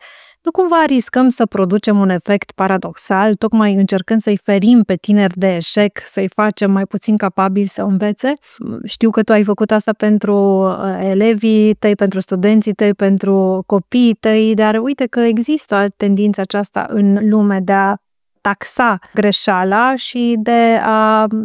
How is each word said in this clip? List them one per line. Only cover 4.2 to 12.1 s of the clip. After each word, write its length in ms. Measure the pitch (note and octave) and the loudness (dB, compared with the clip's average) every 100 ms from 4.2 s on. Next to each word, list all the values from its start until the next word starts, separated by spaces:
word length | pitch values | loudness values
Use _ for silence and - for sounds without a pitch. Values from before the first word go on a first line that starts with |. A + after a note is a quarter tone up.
să-i 160 | G#3+ G3+ | 0 -2
ferim 400 | - G3+ G#3 A#3+ | 0 0 4 4
pe 120 | G#3 | 4
tineri 440 | F3+ - G#3 F#3+ F3+ | -2 0 2 2 0
de 160 | F#3+ | -2
eșec, 480 | F3 D#3+ G#3 G#3 - | -2 -2 0 0 -2
să-i 240 | - - F#3+ | -12 -6 -4
facem 420 | - G#3+ - G3 | -2 -2 0 0
mai 140 | G3 | 0
puțin 320 | G3 G3+ - G#3 | -2 -4 -2 -2
capabili 500 | G3 - F#3+ G3 G3 | -2 -2 -2 0 -4
să 160 | - | -4
învețe? 500 | G3+ F#3 G#3 G#3 C4 D4 _ - - - | -2 -2 -2 -2 -4 -6 _ -16 -12 -12
Știu 260 | G#3 - A3+ | -12 -2 0
că 120 | G#3+ | 2
tu 100 | G#3+ | 2
ai 120 | G#3+ | 2
făcut 260 | G3+ G3+ G#3+ | 2 0 0
asta 220 | G#3+ - | 0 -2
pentru, 440 | G#3 G#3+ G#3 G#3 G3+ | -2 0 0 2 2
uh, 640 | G3 F#3+ F#3+ - G3 F#3 | 2 2 0 -2 -4 -4
elevii 720 | F#3+ F#3+ A3+ G#3+ A3 A3 G#3+ | -2 2 2 2 2 2 2
tăi, 200 | G#3 G#3 | 2 0
pentru 260 | G3+ G3 | 0 0